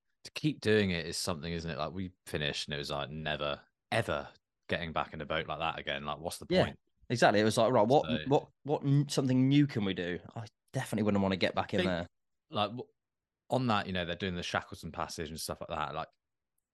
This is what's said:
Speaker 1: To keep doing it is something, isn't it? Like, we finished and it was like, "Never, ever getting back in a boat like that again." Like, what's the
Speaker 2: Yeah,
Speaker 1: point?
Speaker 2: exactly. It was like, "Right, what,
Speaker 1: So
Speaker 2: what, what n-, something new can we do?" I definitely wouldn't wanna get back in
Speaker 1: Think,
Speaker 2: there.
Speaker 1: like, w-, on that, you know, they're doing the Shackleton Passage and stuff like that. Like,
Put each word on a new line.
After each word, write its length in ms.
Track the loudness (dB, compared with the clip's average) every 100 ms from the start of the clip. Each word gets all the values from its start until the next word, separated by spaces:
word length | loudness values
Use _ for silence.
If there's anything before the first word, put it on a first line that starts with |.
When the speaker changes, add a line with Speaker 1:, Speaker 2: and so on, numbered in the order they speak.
| _ _
Speaker 1:
To 60 | -14
keep 280 | -4 -2 0
doing 300 | 2 4 4
it 160 | 0 -2
is 100 | -4
something, 340 | -4 -4 -4
isn't 180 | -4 -4
it? 80 | -4
Like, 140 | -4
we 180 | -6 -10 -10 -8
finished 420 | -4 -2 -4 -6
and 60 |
it 40 | -6
was 120 | -4
like, 180 | -6 -6
"Never, 500 | -6 -4 -2 -2 -4 -10 _ -4
ever 360 | -2 0 -4 -6 -14 _ _ -6
getting 240 | -4 -2
back 220 | -4 -4
in 60 | -6
a 20 | -4
boat 200 | -4 -2
like 140 | -4
that 180 | -4 -4
again." 260 | -4 -4
Like, 140 | -4 -6
what's 200 | -6 -8
the 80 | -2
Speaker 2:
Yeah, 140 | 2
Speaker 1:
point? 140 | 2 -2 _ _ -4
Speaker 2:
exactly. 320 | 4 6 8
It 40 |
was 120 | 6 4
like, 160 | 4
"Right, 140 | 6 6
what, 180 | 6 4
Speaker 1:
So 120 | -2 2
Speaker 2:
what, 220 | 0 0 _
what 180 | -4 -2
n-, 240 | 2 2 2
something 400 | 0 2 4 6
new 180 | 6 4
can 160 | 2
we 100 | -2
do?" 240 | -2 -2 -4 -6
I 100 | -14 -14 _ _
definitely 300 | -8 -4 0
wouldn't 180 | 2 4
wanna 140 | 2 2
get 180 | 0
back 180 | 0 -2
in 60 | 0
Speaker 1:
Think, 80 | 0
Speaker 2:
there. 160 | 0 -4 _ _ _ _
Speaker 1:
like, 200 | -2 -2
w-, 180 | -4 -12 _ _ _ _ _ -2
on 200 | 0 2
that, 180 | 2 0
you 60 |
know, 120 | -2
they're 120 | -2 -2
doing 180 | -4
the 80 | -4
Shackleton 480 | -2 -4 -4 -14 -12
Passage 380 | -8 -8 -6 -8
and 80 | -8
stuff 200 | -8 -8
like 80 | -8
that. 260 | -6 -6
Like, 140 | -6 -10 _ _ _ _ _ _